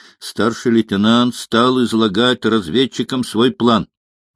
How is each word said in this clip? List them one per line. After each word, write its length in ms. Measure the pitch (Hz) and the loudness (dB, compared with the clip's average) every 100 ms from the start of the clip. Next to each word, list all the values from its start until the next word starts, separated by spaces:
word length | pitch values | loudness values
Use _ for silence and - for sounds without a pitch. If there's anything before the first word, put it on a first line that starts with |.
| - _ | -20 _
старший 540 | - - 107 113 127 | -14 -2 -2 -2 0
лейтенант 600 | 113 110 98 110 120 123 - | 0 0 0 2 2 0 -4
стал 480 | - 113 123 131 | -2 2 2 2
излагать 640 | 117 110 110 95 123 123 110 | 0 0 0 2 0 0 0
разведчикам 800 | 110 85 104 131 - 120 131 | -2 -2 -2 -2 -4 -6 -6
свой 280 | 117 107 127 | -4 0 0
план. 360 | 110 120 113 - _ _ _ _ | 2 0 0 -2 _ _ _ _